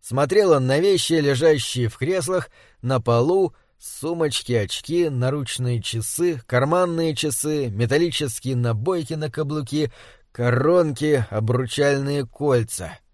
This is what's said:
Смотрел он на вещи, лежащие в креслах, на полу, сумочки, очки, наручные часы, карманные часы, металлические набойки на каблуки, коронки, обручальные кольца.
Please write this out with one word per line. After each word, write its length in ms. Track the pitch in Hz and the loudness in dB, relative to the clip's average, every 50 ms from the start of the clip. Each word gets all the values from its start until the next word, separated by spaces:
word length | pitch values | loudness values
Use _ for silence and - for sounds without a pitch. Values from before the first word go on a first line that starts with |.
| _ | _
Смотрел 460 | - 117 131 143 147 190 202 208 190 160 | -6 -2 -2 0 2 4 4 6 6 4
он 160 | 139 131 127 | 4 4 2
на 100 | 135 147 | 2 2
вещи, 360 | 175 202 196 175 - - 165 | 4 4 2 2 2 2 0
лежащие 720 | 160 147 143 139 123 156 165 156 139 113 - - 127 123 113 | 2 2 2 2 4 4 4 4 4 0 -6 -4 -2 -4 -4
в 100 | - - | -4 -4
креслах, 500 | 147 160 185 190 156 165 185 185 - - _ _ - _ _ _ | -4 -2 -2 -2 -2 -2 -2 -2 -4 -6 _ _ -20 _ _ _
на 200 | - 123 135 127 | -4 -2 -2 0
полу, 560 | 117 - 117 117 123 151 175 196 190 160 - _ _ _ _ | 2 2 2 2 4 4 2 2 2 0 -2 _ _ _ _
сумочки, 760 | _ - - - - - 156 170 170 160 151 123 - - - 123 | _ -14 -14 -12 -8 -6 -6 -2 0 -2 -2 -2 -4 -4 -2 0
очки, 560 | 113 104 95 - - - - 160 175 175 160 | 0 0 -2 -6 -8 -6 -4 0 0 0 0
наручные 760 | 143 123 127 127 139 147 139 - - - 123 123 123 117 - | 0 -2 -2 0 -2 -2 -4 -6 -6 -4 -2 -2 -2 -2 -4
часы, 580 | - - 113 107 - - - 170 175 165 135 - | -4 -6 -4 -4 -4 -2 0 0 0 -2 -4 -6
карманные 680 | _ - 123 131 143 165 180 180 175 170 165 165 165 151 | _ 0 2 2 2 2 2 2 0 0 -2 -2 -2 -2
часы, 540 | 123 - 151 139 - - 151 156 147 139 120 | -2 -2 -2 0 -2 -2 0 -2 -2 -2 -4
металлические 840 | 104 101 120 117 - 151 170 170 - - 151 139 - - - 127 135 | -2 -2 0 2 2 2 2 0 0 -2 -4 -4 -4 -6 -6 -4 -2
набойки 600 | 120 120 120 113 107 110 165 190 175 156 - 165 | 0 0 0 0 -2 0 -2 -2 -2 -2 -6 -6
на 180 | 156 151 151 - | -6 -6 -6 -4
каблуки, 580 | - 156 139 147 151 143 113 139 151 151 139 - - - - - _ _ _ | -6 -6 -4 -4 -6 -6 -4 -2 -2 -2 -2 -4 -10 -20 -20 -20 _ _ _
коронки, 960 | _ - 120 120 120 120 131 156 175 180 170 156 139 - 147 151 151 131 113 - | _ -2 0 0 2 2 4 4 4 4 4 2 0 -2 0 2 2 2 0 0
обручальные 960 | - 107 110 110 123 123 131 113 - - 147 143 143 139 139 139 143 143 135 | -2 -4 0 0 0 0 0 -2 -2 0 2 2 2 0 0 -2 -2 -4 -4
кольца. 720 | 117 - - 147 147 135 120 113 - - - 95 80 - - _ _ | -6 -8 -4 0 2 2 2 2 0 -4 -8 -8 -10 -12 -16 _ _